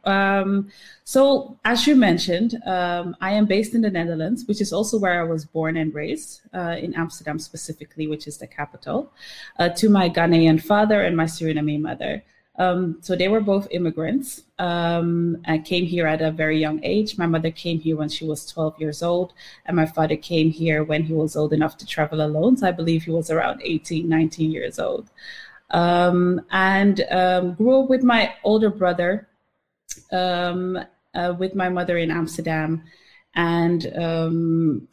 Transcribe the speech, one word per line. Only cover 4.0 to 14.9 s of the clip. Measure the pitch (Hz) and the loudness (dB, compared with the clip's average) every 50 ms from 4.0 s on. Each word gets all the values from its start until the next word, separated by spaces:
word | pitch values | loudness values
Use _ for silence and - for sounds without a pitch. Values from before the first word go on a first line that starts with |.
| 170 170 170 156 160 180 240 - - | -2 -2 -2 -2 -2 -2 -2 -4 -2
which | - 208 214 | -4 -2 -2
is | 208 196 165 | -2 -2 -2
also | 190 220 214 233 214 | -2 -2 0 0 0
where | 202 185 175 175 | 2 2 2 0
I | 165 | 0
was | 165 165 160 151 | -2 -2 -4 -6
born | - _ 165 160 160 160 | -6 _ -2 -2 -2 -2
and | 160 156 156 151 | -2 -2 -2 -4
raised, | 147 151 - - 311 - - - - _ - - | -6 -6 -6 -6 -8 -8 -16 -20 -20 _ -12 -10
uh, | 185 175 170 170 | -6 -6 -6 -6
in | - - 175 - | -6 -6 -6 -4
Amsterdam | 170 170 165 - - - 151 151 156 | -4 -6 -6 -8 -10 -10 -8 -8 -8
specifically, | 156 - - 160 - - 156 - 147 - _ 160 156 | -10 -12 -14 -14 -12 -12 -12 -14 -16 -18 _ -8 -6
which | 151 151 151 - | -6 -6 -8 -10
is | 151 147 - | -14 -14 -14
the | 131 | -16
capital, | - - - 147 - - - - 139 156 254 311 - _ _ - - - - - - - | -16 -12 -12 -12 -12 -12 -16 -10 -6 -6 -6 -6 -8 _ _ -20 -20 -20 -20 -20 -16 -2
uh, | - 170 175 | 0 0 0
to | 175 - 220 | 0 2 4
my | 220 202 190 185 170 | 4 6 4 4 2
Ghanaian | 170 165 165 165 170 165 165 160 160 156 | 2 2 2 4 6 6 8 6 6 4
father | - - 208 208 214 214 214 202 | 2 2 2 2 4 4 4 2
and | 185 175 175 | 2 2 0
my | 160 160 | 0 0
Suriname | 160 - - 165 160 156 151 151 151 147 147 | -2 -2 -4 -4 -2 -2 -2 -2 -2 -2 -2
mother. | 151 - - - 151 - - 202 - _ _ _ _ _ _ | -4 -6 -6 -8 -6 -6 -8 -8 -10 _ _ _ _ _ _
Um, | - 180 185 180 180 185 170 165 - | -2 0 0 2 0 -2 -2 -4 -6
so | - - 185 | -4 -4 0
they | 175 180 | 0 2
were | 196 214 226 | 2 2 2
both | 208 202 196 202 196 - | 2 2 0 0 0 -2
immigrants, | - 175 180 165 - 156 160 - 220 277 269 - - - - _ _ - | -4 -2 -2 -2 -2 -2 -4 -2 -2 -2 -4 -4 -12 -16 -18 _ _ -4
um, | 180 175 175 175 170 170 | -4 -2 0 0 0 0